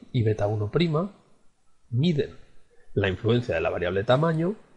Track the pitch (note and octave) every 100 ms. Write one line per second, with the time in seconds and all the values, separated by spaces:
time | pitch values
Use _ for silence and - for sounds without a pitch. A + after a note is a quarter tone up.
0 | - B2+ A2 G#2+ G#2 G#2+ G#2 D3+ E3+ D3+
1 | F#3+ - _ _ - _ _ _ - A#2
2 | E3+ D3 - - - - - - - -
3 | G2 F2+ G#2+ A#2+ A#2+ E2 E2 F#2 F2 G2
4 | G2+ C3 E3 D#3+ F3 A3+ -